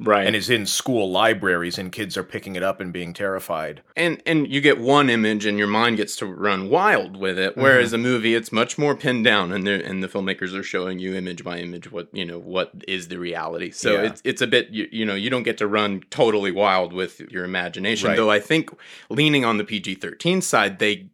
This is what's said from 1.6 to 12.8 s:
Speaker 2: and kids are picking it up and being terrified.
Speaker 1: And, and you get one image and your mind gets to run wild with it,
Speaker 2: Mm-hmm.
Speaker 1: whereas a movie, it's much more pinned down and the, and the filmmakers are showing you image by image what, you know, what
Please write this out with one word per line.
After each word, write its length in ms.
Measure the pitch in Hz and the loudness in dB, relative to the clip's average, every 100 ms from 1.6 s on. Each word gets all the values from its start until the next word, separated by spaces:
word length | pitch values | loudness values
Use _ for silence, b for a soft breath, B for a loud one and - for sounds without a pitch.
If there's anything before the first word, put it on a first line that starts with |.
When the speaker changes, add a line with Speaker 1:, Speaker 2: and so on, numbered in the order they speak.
| 87 90 | 0 -6
Speaker 2:
and 140 | 92 | -8
kids 240 | 98 98 98 | -8 -8 -6
are 80 | |
picking 320 | 92 104 98 90 | -6 -8 -8 -4
it 80 | |
up 160 | 95 95 | -2 -2
and 120 | 92 | -6
being 220 | 87 85 | -8 -8
terrified. 640 | 85 101 95 - 80 78 73 - - | -4 -4 -4 -4 -4 -4 -8 -10 -2
Speaker 1:
And, 240 | 170 151 - | -2 -2 0
and 260 | 160 143 | 0 2
you 80 | 135 | 2
get 200 | 147 127 | 4 4
one 280 | 117 143 135 | 6 6 6
image 380 | 117 107 107 104 | 4 2 2 0
and 100 | 104 | 0
your 120 | 104 | 2
mind 280 | 107 117 110 | 2 2 2
gets 180 | 98 - | -2 -6
to 100 | 104 | -8
run 420 | 85 101 95 95 | -4 -2 0 2
wild 480 | 156 202 147 90 95 | 2 4 2 0 -4
with 220 | 95 92 | -4 0
it, 140 | 95 | -2
Speaker 2:
Mm-hmm. 100 | - | 2
Speaker 1:
whereas 300 | 135 131 120 | 6 6 4
a 60 | 117 | 0
movie, 360 | 123 123 110 | 0 0 2
it's 160 | 113 113 | 0 0
much 280 | 110 123 - | 0 0 0
more 180 | 147 135 | 0 0
pinned 260 | 143 123 | 0 2
down 300 | 113 104 90 | 4 4 4
and 120 | 98 | -2
the, 100 | 98 98 - | 0 -2 -2
and 160 | 95 | -6
the 60 | 92 | -6
filmmakers 500 | 104 95 92 92 95 | -4 -4 -4 -6 -6
are 60 | |
showing 340 | 95 95 90 92 | -6 -4 -4 -6
you 160 | 95 | -6
image 300 | 95 90 87 | -6 -6 -8
by 140 | 87 87 | -10 -8
image 320 | 87 87 - | -8 -12 -12
what, 160 | 104 107 | -12 -10
you 120 | 101 | -8
know, 160 | 85 85 | -8 -10
what 320 | 90 92 90 85 | -6 -4 -4 -6